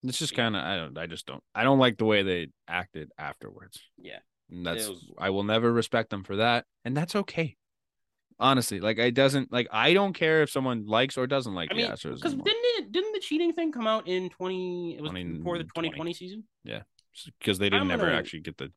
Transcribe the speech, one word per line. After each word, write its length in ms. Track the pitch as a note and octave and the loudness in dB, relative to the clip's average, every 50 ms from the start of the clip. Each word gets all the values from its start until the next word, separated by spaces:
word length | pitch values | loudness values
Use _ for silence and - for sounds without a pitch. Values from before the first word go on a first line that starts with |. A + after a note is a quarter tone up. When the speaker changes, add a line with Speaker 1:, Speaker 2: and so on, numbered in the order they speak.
| - | -6
Speaker 1:
It's 160 | B2+ B2 - | -6 -4 -4
just 140 | D#3 D3 - | -4 -4 0
Speaker 2:
yeah. 120 | - A#2+ | 0 0
Speaker 1:
kinda, 120 | A#2 G#2+ G2 | 0 0 -2
I 180 | C2+ D#2+ G2 | -2 -2 -4
don't, 220 | F#2 E2 D2+ B1+ D#2 | -4 -4 -6 -8 -10
I 80 | E2 | -10
just 180 | E2+ E2 D#2+ - | -10 -10 -12 -12
don't, 180 | - C2 C2+ _ _ _ | -14 -16 -16 _ _ _
I 80 | - A2+ | 2 4
don't 160 | C3 C#3 C3+ | 6 8 8
like 180 | C3 B2+ A2 | 8 6 6
the 80 | - A2+ | 4 4
way 180 | A2 G#2+ G#2 G2 | 4 4 4 4
they 240 | F#2+ F2+ F2 E2 C#2+ _ _ _ | 2 0 -2 -2 -6 _ _ _
acted 460 | - E2 F2+ F2+ - _ D#2+ D2+ - _ | -6 -4 -4 -4 -4 _ -12 -12 -12 _
afterwards. 640 | - D2+ C#2+ - _ - G#1 G1+ - F#2+ F#2+ - - - _ _ | -12 -10 -10 -10 _ -14 -18 -16 -18 -20 -20 -20 -20 -20 _ _
Speaker 2:
Yeah. 220 | _ - - - - _ _ _ _ _ _ - | _ -18 -16 -16 -16 _ _ _ _ _ _ -12
Speaker 1:
And 120 | F2 F2 | -6 -4
that's, 200 | F2+ - A2+ A2 | -4 -2 -2 -4
Speaker 2:
It 40 | G#2 | -6
was 200 | F#2+ F2 D#2 G1+ - - | -6 -10 -14 -20 -12 -4
Speaker 1:
I 120 | - G2 | -2 0
will 120 | F#2+ G2 G2 | 0 0 0
never 280 | G2+ G#2+ A2+ A#2 A#2+ A#2 | 2 2 4 4 4 2
respect 380 | A#2 A2+ - - A#2 A2+ - | 2 0 2 0 -2 0 0
them 120 | - G2+ F#2 | -6 -8 -6
for 120 | - G2 | -6 -2
that, 300 | G2+ A2 A#2+ A#2+ A#2+ - _ _ _ _ | 2 2 4 2 2 0 _ _ _ _
and 120 | A#2+ B2+ | -4 -2
that's 200 | D3 D#3 E3+ - | -2 -2 -2 -2
okay. 400 | G#3+ G3+ - - - E3 C#3+ - _ _ _ _ _ _ _ _ _ _ _ _ _ _ _ _ _ | -4 -4 -4 -4 -4 -4 -4 -6 _ _ _ _ _ _ _ _ _ _ _ _ _ _ _ _ _
Honestly, 420 | G#2+ C3 C3+ B2+ A#2 - G#2+ G2 | 2 4 4 4 2 0 -4 -2
like, 180 | F2 G#2+ A2 G#2+ | 0 0 2 2
I 120 | A#2 B2 | 2 2
doesn't, 420 | A#2+ B2+ C3+ C3+ C3+ C#3+ C3 A#2+ - | 4 6 4 6 4 2 -2 0 -2
like, 160 | B2 A#2+ - | -2 -2 0
I 220 | - A2 A#2 C#3+ E3+ | 0 2 4 6 6
don't 180 | F#3+ G3+ G3 F3+ | 6 4 2 0
care 280 | - F3 D#3 D#3+ D#3+ D3+ | 0 2 2 4 4 4
if 80 | C#3 | 2
someone 340 | - D3+ C3 C3 B2 A#2 G#2 | 0 -2 0 0 -2 -2 -2
likes 300 | G#2 G#2+ A2+ B2+ C3+ - | 2 4 4 4 2 0
or 100 | - B2+ | -2 -2
doesn't 280 | B2+ C#3+ C#3 B2+ A#2+ G2 | 0 0 -2 -2 -2 -4
like 160 | F2+ E2 D#2 | -4 -4 -4
Speaker 2:
I 40 | G3 | -2
Speaker 1:
the 80 | A3 - | -2 -2
Speaker 2:
mean, 80 | - | -2
Speaker 1:
Astros 300 | - - - - - B2 | -4 -6 -8 -8 -8 -4
Speaker 2:
'cause 120 | - F4 C#4 | -4 -4 -4
Speaker 1:
anymore. 120 | C4 C#4+ | -2 0
Speaker 2:
didn't 160 | G4+ A4 A#4 A#4+ B4 A#4+ A4 C#4+ | 0 0 2 2 0 0 0 -4
it, 60 | G3 G#3 | -4 -2
didn't 200 | F4 F#4+ A4 G#4+ | -2 -2 -2 -4
the 80 | G4+ | -6
cheating 320 | F#4 - D4+ D#4 F4 E4+ D#4+ | -6 -2 0 0 2 2 0
thing 180 | E4+ E4+ D#4+ D4+ | 0 -2 -2 -2
come 140 | B3+ A3+ | 0 0
out 220 | A3 A3 A3 - E3+ | 2 0 0 0 -2
in 220 | F#3 F#3 F#3 F3+ | -2 -2 -2 -4
twenty, 680 | - _ F#3 F#3 F#3+ F#3 F#3 F3+ F3+ F3 F3 E3+ E3 | -6 _ -6 -4 -4 -4 -4 -4 -4 -4 -6 -6 -8
it 60 | - D3 | -6 -8
was 100 | D#3 F3+ | -6 -6
before 460 | F3+ F3+ E3+ E3+ D#3+ D#3+ F3 F3 F3 | -6 -6 -6 -6 -6 -4 -4 -4 -4
the 60 | E3 | -6
Speaker 1:
Twenty 0 | |
twenty. 40 | D#3+ | -8
Speaker 2:
twenty 220 | - E3 E3 D#3+ - | -6 -4 -4 -4 -4
twenty 160 | - D#3+ E3+ E3+ | -4 -8 -8 -8
season? 300 | - F3+ F3+ F#3+ A3 G#3+ _ _ _ _ | -8 -10 -12 -14 -14 -16 _ _ _ _
Speaker 1:
Yeah, 180 | - - G#2+ - _ _ _ _ _ _ | -10 -10 -10 -12 _ _ _ _ _ _
s-, 160 | - - - - _ | -18 -18 -18 -18 _
'cause 180 | - - G2+ F#2 | -2 -2 0 2
they 120 | G2+ G2+ | 2 4
didn't 120 | G2 G2 F#2+ | 4 4 2
Speaker 2:
I'm 80 | F#2+ F2+ | 2 2
Speaker 1:
ever 140 | E2 E2+ | 2 2
Speaker 2:
gonna, 120 | E2+ E2 D#2+ | 2 2 2
Speaker 1:
actually 220 | D#2+ - - D#2+ | 0 -2 -8 -10
get 160 | D2+ - D#2 | -10 -10 -10
the 160 | - C2+ C#2+ - | -10 -12 -12 -12